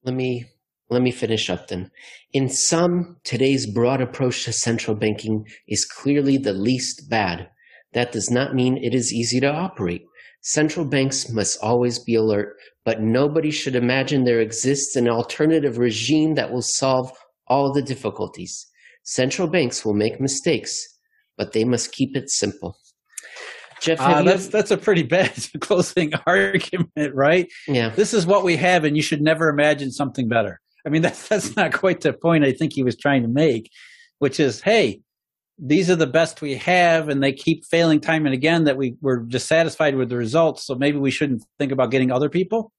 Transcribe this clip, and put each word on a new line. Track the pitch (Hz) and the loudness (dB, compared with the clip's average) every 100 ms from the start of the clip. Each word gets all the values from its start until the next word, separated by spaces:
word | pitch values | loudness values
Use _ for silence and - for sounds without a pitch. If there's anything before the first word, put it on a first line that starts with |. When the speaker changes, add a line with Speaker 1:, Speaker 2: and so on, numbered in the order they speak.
Speaker 1:
Let | 131 127 | -6 -4
me, | 127 120 120 _ _ _ _ | -4 -4 -8 _ _ _ _
let | 123 | 0
me | 127 | 0
finish | 117 110 110 - | 0 -2 -2 -2
up | 90 - | -6 -6
then. | 92 98 _ - - _ | -10 -10 _ -20 -20 _
In | 139 131 | -2 0
sum, | - - 165 175 175 170 - | 0 0 2 2 0 -4 -10
today's | - 127 135 139 110 | -8 0 2 2 -2
broad | 104 123 131 | 0 0 0
approach | - - 127 - - | -4 -2 -2 -2 -6
to | |
central | 113 - 117 - 107 | -4 -2 -2 -2 -2
banking | 110 101 110 107 107 - _ | -2 -2 -4 -4 -6 -20 _
is | 107 - | -6 -6
clearly | - 139 147 139 135 | -6 0 0 2 2
the | 107 | 0
least | 95 95 127 - - - | -2 -2 -2 -4 -10 -4
bad. | 113 95 85 90 _ _ - _ | -2 -2 -4 -12 _ _ -20 _
That | 117 123 | -4 -2
does | 110 98 | -4 -2
not | 123 139 135 | -2 0 0
mean | 127 127 | 0 0
it | 120 127 | -2 -2
is | 120 | -2
easy | 117 117 123 | -4 -2 0
to | 139 | 0
operate. | 151 180 - 92 87 - - - _ | -2 -6 -4 -6 -6 -12 -20 -20 _
Central | - 151 151 165 147 | -4 0 0 -2 -2
banks | 139 135 135 - | 0 0 -2 -4
must | 110 95 - | -4 -2 -2
always | 107 120 123 113 | 0 2 0 -2
be | - 113 | -2 0
alert, | 110 104 104 - - _ - | 2 0 -4 -12 -20 _ -4
but | 110 | -2
nobody | 110 120 147 156 151 | 0 2 2 0 -2
should | 147 139 123 | -4 -4 -2
imagine | 120 131 131 143 | 0 0 2 2
there | 123 117 | 2 2
exists | 110 113 127 139 - 131 | 0 -2 -2 -2 -2 0
an | 120 | 2
alternative | 117 120 - 156 160 139 117 | 0 -4 0 2 2 0 0
regime | 120 107 113 156 156 147 | 0 0 0 2 2 0
that | 117 | -2
will | 123 | -4
solve | - - 135 131 127 - _ _ _ | -4 -2 2 0 -2 -12 _ _ _
all | 131 139 | 2 2
the | 143 | 0
difficulties. | 131 123 107 98 98 - 90 - - _ - _ | -2 -6 -6 -6 -8 -8 -14 -14 -18 _ -20 _
Central | - - 131 - 170 | -8 -2 -2 0 0
banks | 175 123 - | 0 0 -2
will | 110 | -2
make | 104 110 - | 0 0 -2
mistakes, | 135 - - 120 - - - _ _ _ _ - | -4 -2 -2 -2 -4 -10 -12 _ _ _ _ -10
but | 104 | -4
they | 110 117 | 0 0
must | 120 - | 0 -4
keep | - 135 139 | -4 -4 -4
it | - | -4
simple. | - 101 - 95 - _ _ _ - - - - - - - | -4 -4 -6 -14 -14 _ _ _ -20 -18 -18 -16 -18 -20 -6
Jeff, | 160 160 | -2 2
have | 131 151 | 4 6
Speaker 2:
Uh, | |
Speaker 1:
you | 180 | 4
Speaker 2:
that's, | 190 - | 2 0
that's | 214 - | -2 0
a | 196 | 0
pretty | - 180 | 2 0
bad | 131 175 185 - - | 2 2 0 -4 -12
<laughs> | 147 | -10
closing | - 180 170 - 156 151 - | 0 2 2 0 -2 -2 2
argument, | 190 196 196 - 180 165 156 147 | 2 2 0 -2 -4 -4 -2 -4
right? | 131 139 180 175 - - | 2 4 4 0 -10 -2
Speaker 1:
Yeah. | 131 113 | 0 0
Speaker 2:
This | 143 208 | 0 2
is | 220 170 | 2 4
what | 202 | 2
we | 185 156 | 2 2
have, | 180 180 151 | 4 4 2
and | 147 | 0
you | |
should | 147 151 | 0 0
never | 151 160 160 | 2 2 2
imagine | 143 147 143 139 | 2 2 2 -4
something | - 139 135 117 | -4 -4 -2 0
better. | 117 101 87 _ _ 151 | 0 0 -6 _ _ -2
I | |
mean, | 156 | 0
<laughs> | 160 | 0
that's, | - - | -4 -2
that's | 208 - - | -2 -2 -2
not | 165 | 0
quite | - 190 170 | 0 0 0
the | 156 | -2
point | 127 165 160 143 | 0 2 4 4
I | |
think | 131 156 | 2 -4
he | 139 | 0
was | 127 - | -2 0
trying | 143 135 | 0 2
to | 117 | 2
make, | 131 160 113 - - - - _ _ | 2 2 0 -6 -20 -20 -20 _ _
which | 143 135 | -2 0
is, | 143 113 | -2 0
"Hey, | - 226 139 - _ _ _ _ _ _ | 2 2 2 -2 _ _ _ _ _ _
these | 135 156 175 | 0 2 4
are | 175 | 2
the | 147 | 2
best | 151 160 - | 2 0 -2
we | 151 127 | -8 -6
have, | - 180 175 165 151 | 0 4 4 4 2
and | 139 | 0
they | 139 | 0
keep | 139 - 165 - | 0 -2 -2 0
failing | 165 165 151 | 2 4 4
time | 160 160 147 | 2 0 0
and | |
again | 127 151 170 | 0 2 4
that | 151 131 | 2 2
we, | 135 120 | -4 -2
we're | 135 123 | -2 -2
dissatisfied | 117 123 - 160 165 - 156 135 | -2 -6 0 2 2 0 0 0
with | 127 | -2
the | 123 | -2
results, | 113 151 160 - - | 0 2 2 0 -8
so | 127 | -2
maybe | 143 147 | 0 2
we | 139 | -2
shouldn't | - 147 117 - _ | 0 -2 -2 -6 _
think | 143 | -4
about | 131 120 | 0 2
getting | 131 127 | 2 2
other | 127 147 | 2 0
people | 170 185 226 220 | 0 -2 -2 -4